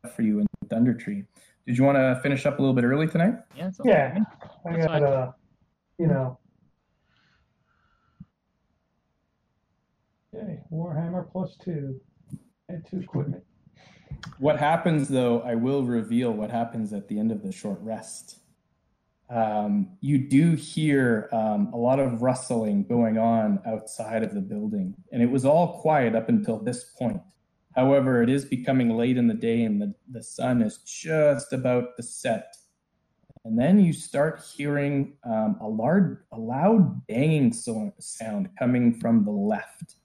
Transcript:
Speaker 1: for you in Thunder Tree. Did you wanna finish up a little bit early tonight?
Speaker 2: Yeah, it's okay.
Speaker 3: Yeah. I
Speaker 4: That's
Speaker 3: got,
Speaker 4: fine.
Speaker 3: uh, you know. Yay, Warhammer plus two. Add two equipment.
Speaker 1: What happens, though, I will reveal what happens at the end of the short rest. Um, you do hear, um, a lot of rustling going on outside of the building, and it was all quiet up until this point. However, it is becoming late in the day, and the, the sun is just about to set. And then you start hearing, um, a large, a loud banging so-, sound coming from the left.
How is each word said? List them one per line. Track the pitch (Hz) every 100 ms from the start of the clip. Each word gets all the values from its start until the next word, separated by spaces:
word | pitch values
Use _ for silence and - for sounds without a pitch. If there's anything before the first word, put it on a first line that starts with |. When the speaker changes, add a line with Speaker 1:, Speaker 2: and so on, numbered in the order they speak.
| - -
Speaker 1:
for |
you | 110 104
in | 104 - -
Thunder | 113 123
Tree. | 120 - 101 98 _ _ _ -
Did | 120
you | 139
wanna | 139 131 127
finish | 139 139 -
up | 135
a |
little | 135 131
bit |
early | 120 139 160
tonight? | 170 180 240 - -
Speaker 2:
Yeah, | 180
it's | 185
okay. | 247
Speaker 3:
Yeah. | 175 139 170 214 - - - 170
I |
Speaker 4:
That's | 165 160
Speaker 3:
got, |
Speaker 4:
fine. | 156
Speaker 3:
uh, | 143 135 127 - _ _ _ _ _ -
you | 170
know. | 135 131 127 _ _ _ _ _ _ _ _ _ _ _ _ _ _ _ _ _ _ - _ _ _ _ _ _ _ _ _ _ _ _ _ _ _ _ _ _ _ _
Yay, | 220 208 143 -
Warhammer | 160 175 151 170 180 -
plus | 185 185 -
two. | - 156 135 131 _ _ _ - _ _ -
Add | 175 -
two | 185
equipment. | - - 143 - _ _ _ _ - - _ - - -
Speaker 1:
What | 139 131
happens, | 147 170 175 156 139
though, | 135 123 120
I | 120 117
will | 123 139
reveal | 123 120 107 117 123
what | 107 107
happens | 117 117 117 107
at | 104 -
the | 107
end | 110
of | 107
the | 98
short | 95 107 98
rest. | 107 107 - - - - _ _ _ _ _ _ _ _ _
Um, | 120 110 107 104 101 95 -
you | 139 143
do | 127 135 165 156
hear, | - - 156 139 123 110 104
um, | 113 110 104 101
a | 120
lot | 120 139
of | 135 117
rustling | 127 127 - 120 110 101
going | 98 120 113 110
on | 113 113 107 98 117
outside | 107 - - - 113
of | 107 101
the |
building, | 95 104 107 104 92 - -
and | 123
it | 120
was | 135 131
all | 156 180 -
quiet | 156 151 120 113
up | 113
until | 113 104 110
this | 107 123 -
point. | - 120 98 - _ _ _ _ -
However, | 131 139 131 123
it | 120
is | 139 139
becoming | 123 131 131 120 113
late | 120 127
in | 120
the |
day, | 110 113 117
and | 113 104
the, | 101 101 -
the | 123
sun | - - 123 123
is | 110 - -
just | - 160 156 151 135 -
about | 135 127 123 123 -
to |
set. | - - 127 110 - - _ _ _ _ _ _ _ - 113
And | 110
then | 139 202
you | 180
start | 139 - 139 151 151 - -
hearing, | 143 143 143 143 143 -
um, | 120 110 107 104
a | 107
large, | 110 120 185 165 135 _
a | 113
loud | 220 131 180 226 151 123 -
banging | 113 151 156 123
so-, | 117 - 110 104 -
sound | - - 110 104 95 -
coming | 123 123 120
from | 117 117 117 104
the |
left. | 104 101 110 - - - -